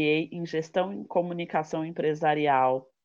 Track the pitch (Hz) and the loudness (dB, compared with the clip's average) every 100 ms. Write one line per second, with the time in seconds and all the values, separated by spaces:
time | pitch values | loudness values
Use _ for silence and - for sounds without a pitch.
0 | 151 156 160 175 165 156 160 185 185 202 | 2 2 0 -6 -4 -4 -2 -2 -2 -4
1 | - 180 175 170 170 165 156 160 160 170 | -4 -2 -2 -4 -4 -4 -2 -4 -4 -2
2 | 151 156 156 151 147 131 131 131 - _ | -2 0 2 2 4 4 4 2 -4 _